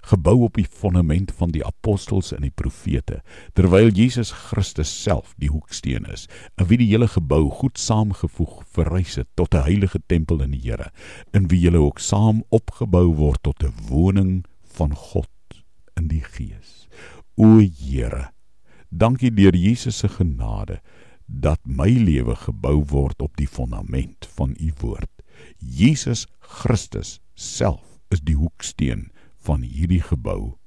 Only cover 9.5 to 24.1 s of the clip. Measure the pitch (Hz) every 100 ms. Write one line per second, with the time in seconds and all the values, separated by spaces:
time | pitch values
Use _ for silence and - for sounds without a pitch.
9.5 | 80 71 101 98 - - 87 78 80 67
10.5 | 67 57 55 - - - - - 98 90
11.5 | 90 85 85 73 - - 101 110 110 -
12.5 | 113 - - 113 87 87 78 76 69 73
13.5 | 71 69 55 52 67 90 98 95 92 92
14.5 | - - - 78 71 - - - - -
15.5 | - - - - - 82 78 71 - 65
16.5 | 50 - - - - - - - - 110
17.5 | 110 101 82 69 65 55 57 65 - -
18.5 | - - - - 82 110 127 127 107 98
19.5 | 90 92 123 123 107 104 - 87 62 55
20.5 | 52 50 50 - - - - - 67 71
21.5 | 82 - 65 82 123 104 71 58 57 -
22.5 | 53 55 73 71 69 67 - - - 69
23.5 | - 64 55 92 67 67